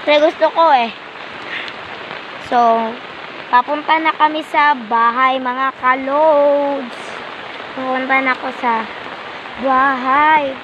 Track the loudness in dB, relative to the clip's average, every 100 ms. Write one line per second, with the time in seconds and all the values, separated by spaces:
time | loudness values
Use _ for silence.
0 | 4 4 4 4 0 4 4 6 2 -6
1 | -16 -16 -16 -14 -12 -10 -10 -12 -14 -14
2 | -12 -12 -12 -14 -2 2 4 2 0 -6
3 | -14 -16 -14 -14 2 2 2 -4 0 2
4 | 2 2 2 0 -2 2 4 2 0 2
5 | 2 4 2 2 -2 -2 -4 -2 0 0
6 | 0 2 4 6 4 4 2 -2 -6 -12
7 | -12 -12 -12 -14 -14 -14 -12 -8 -4 -2
8 | 0 0 0 -2 -6 -4 -2 -2 -4 -10
9 | -14 -14 -14 -14 -14 -6 0 2 2 0
10 | 0 4 4 4 2 -6